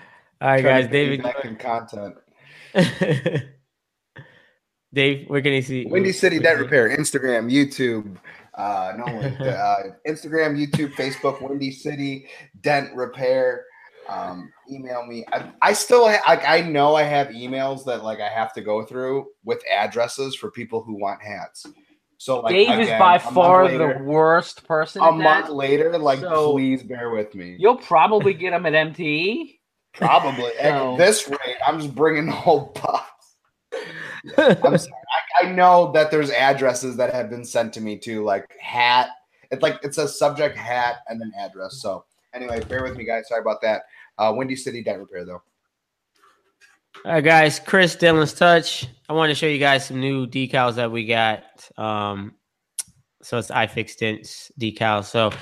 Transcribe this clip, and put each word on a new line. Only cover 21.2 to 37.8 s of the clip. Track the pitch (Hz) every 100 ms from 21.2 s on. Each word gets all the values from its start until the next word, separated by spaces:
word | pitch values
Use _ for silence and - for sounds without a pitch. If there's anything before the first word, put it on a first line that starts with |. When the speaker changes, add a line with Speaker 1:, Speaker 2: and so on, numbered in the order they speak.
Speaker 2:
hats. | 104 101 - - - _ _ _ _ _
So, | - 127
like, | 113
Speaker 3:
Dave | 185 226 226
is | 220
Speaker 2:
again, | 220
Speaker 3:
by | 185 175
Speaker 2:
a |
month | 127
Speaker 3:
far | 131 180 185
Speaker 2:
later, | 185 131 156 135
Speaker 3:
the |
worst | 135 151 160 170 175 - _
person | 160 160 196
Speaker 2:
a | 160
Speaker 3:
at |
Speaker 2:
month | 160 160 156 151
Speaker 3:
that. |
Speaker 2:
later, | 143 135 143 160 170
like, | 151 135
Speaker 3:
So | 175 156 151
Speaker 2:
please | 139 135 131
bear | 110 123 120
with | 110 107
me. | 98 87 90
Speaker 3:
you'll | 196 247
probably | - 165 180 214 202
get | 165 180
'em | 175 175
at |
M | 156 156
T | 156
E. | 160 151 185 247 320 _ _ _ _
Speaker 2:
Probably. | - 156 160 147 127 120 -
Speaker 3:
So | 147 143 131
Speaker 2:
At | 127
this | 180 214 -
rate, | 139 127 123 135
I'm | 156
just | 147
bringing | 123 156 156 160
the |
whole | - - 214 - -
box. | - - - _ _ _ _ _ _
Speaker 1:
<laughs> | - - - - - - -
Speaker 2:
I'm | 294 190 - 180
sorry. | - - - - - 175
I, | 180
I |
know | 180 180 175 165
that | 147 151
there's | 156 147
addresses | 120 135 135 131 - 131 117
that | 123
have | 123 110
been | 120
sent | 120 120 113
to | 113